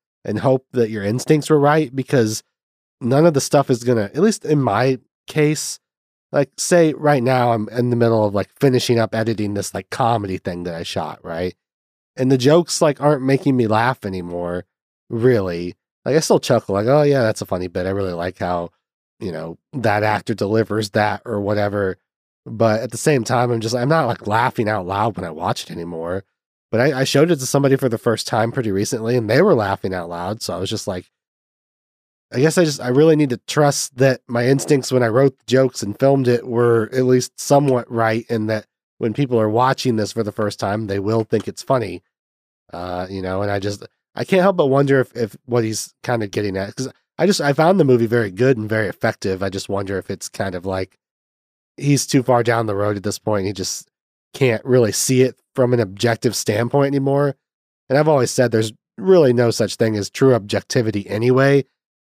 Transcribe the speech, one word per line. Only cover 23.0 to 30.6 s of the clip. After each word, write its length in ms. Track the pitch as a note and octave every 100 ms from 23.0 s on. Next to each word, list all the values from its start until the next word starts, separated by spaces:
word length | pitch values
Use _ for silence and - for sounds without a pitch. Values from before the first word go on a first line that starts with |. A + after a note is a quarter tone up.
| - C#3+
time, 280 | A2+ B2 B2
I'm 100 | A#2
just, 140 | A2 A#2+
I'm 140 | B2
not, 180 | D#3+ C3
like, 200 | A2+ -
laughing 400 | G#2+ B2+ - G#2
out 200 | G#2+ F2+
loud 280 | G2 A2 G2
when 80 | F2
I 60 |
watch 320 | D#2 F#2 -
it 80 | -
anymore. 520 | E2+ E2+ E2 E2 F#2 - _ _ _ _
But 100 | A2
I, 200 | C3+ C3
I 20 | C3+
showed 260 | C#3 E3
it 60 | D#3+
to 80 | B2+
somebody 300 | C#3+ C#3 C3+
for 100 | C3
the 100 | A2
first 300 | - A2 -
time 240 | A#2+ A#2
pretty 200 | C3+ A2
recently, 440 | F#2+ G#2+ A#2+ A2+ B2
and 140 | G#2+
they 120 | B2
were 120 | G3+
laughing 400 | C#3 G2+ G2 G2
out 160 | F#2 E2+
loud, 320 | E2+ F2+ A2
so 120 | -
I 60 |
was 100 | F2